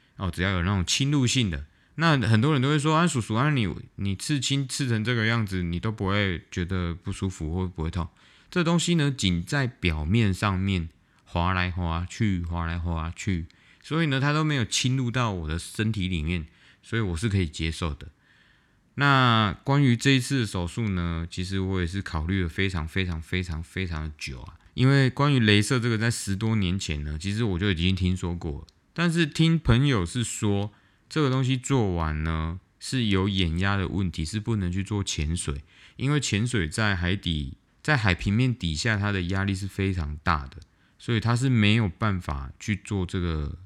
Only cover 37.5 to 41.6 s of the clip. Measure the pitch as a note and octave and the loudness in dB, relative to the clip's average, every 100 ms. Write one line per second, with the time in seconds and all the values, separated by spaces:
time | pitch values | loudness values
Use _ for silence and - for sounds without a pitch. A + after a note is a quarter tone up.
37.5 | - _ _ - D3+ G#2 E2+ - G#2 C3 | -10 _ _ -2 2 2 2 2 2 2
38.5 | A#2 E2 D2+ A#2+ G#2+ G2+ G2+ F2 F#2+ G2 | 0 -2 -2 0 0 0 0 -2 -2 -2
39.5 | F#2+ G2 - G2 F#2 D2+ D2+ - D#2+ C#2 | -2 -4 -2 -2 0 -4 -4 -2 -2 -4
40.5 | - - _ _ _ - A#2 A2 A#2+ C3+ | -14 -20 _ _ _ -2 0 2 2 2
41.5 | B2 | 4